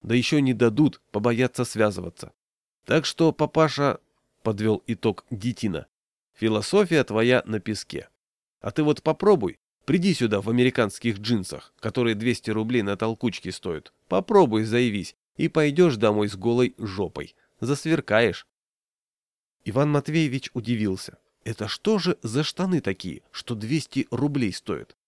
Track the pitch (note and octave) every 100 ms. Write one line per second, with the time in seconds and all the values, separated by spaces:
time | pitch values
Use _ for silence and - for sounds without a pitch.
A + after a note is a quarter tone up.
0 | A2+ B2 A#2+ D3+ C3+ A2+ A#2 G#2+ D3+ -
1 | _ G#2 A#2 A#2 B2+ - A#2+ G#2+ G#2+ F#2
2 | F2 - - _ _ _ _ _ - D#3+
3 | C#3+ - E3 - D3+ D#3+ D#3 C#3 C#3+ -
4 | _ _ _ _ A2 G#2 A2 G#2+ - A2
5 | A2+ G2 _ G#2+ A2+ - G#2+ D#2+ - _
6 | _ _ _ _ A2 G#2+ - G3 F#3+ D#3+
7 | B2 G#2+ A#2+ B2+ - A2 G2+ G#2 - C#2+
8 | - _ _ _ _ _ G#2 - D3+ D3
9 | D#3 D3+ G3 F#3 F#2+ - _ _ - E3+
10 | F#3 E3+ A2+ G2+ G2 A#2+ B2+ B2 G#2+ -
11 | A#2 G2+ G#2+ A2+ F2 C#2 - _ A2 B2+
12 | A#2 G#2 A#2 A2+ - G#2+ A2 B2 G2+ G2+
13 | A2 A2+ A#2+ - F#2 - F#2+ D#2 - _
14 | _ F#3 F#3+ G#3 D3+ A2 A2 A#2 B2 G#2
15 | E2+ _ _ - D#3+ D#3+ D3+ C#3+ F3 A2+
16 | A2 G#2+ G#2 G2 A2 A#2+ B2 - G#2 F#2+
17 | F2 - - _ _ _ A#2 C#3 - D#3
18 | - G#2+ A#2 E2+ - _ _ _ _ _
19 | _ _ _ _ _ _ - A2 D3 D3
20 | C#3+ D#3+ D3+ C3 - B2+ A2 A#2 G#2 F#2
21 | - - _ _ - A2+ G#2 - G#3 G#3+
22 | E3+ - A2 A#2+ D3+ - F#3 E3+ - F#2+
23 | F2+ C2+ _ - - A2+ A2 D#3 - C3+
24 | - A#2 C#3+ C#3+ A2 - - D2+ G#1+ _